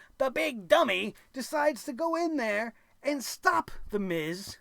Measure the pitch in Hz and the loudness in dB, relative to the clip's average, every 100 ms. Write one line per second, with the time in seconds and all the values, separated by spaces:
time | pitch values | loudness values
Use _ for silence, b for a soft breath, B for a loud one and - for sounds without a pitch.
0 | B - 269 269 320 240 175 302 285 185 | B -2 -2 0 -2 -2 6 6 6 2
1 | 208 - b 262 240 311 294 302 - 240 | -2 -6 b -12 -6 0 0 0 -6 -4
2 | 330 330 339 302 226 208 233 - b b | -2 0 0 0 -2 -2 -4 -10 b b
3 | 269 294 233 - 370 349 - - - 208 | -4 -2 -4 0 2 2 -2 -8 -6 -4
4 | 196 165 151 180 202 - | -2 -2 -4 -6 -10 -16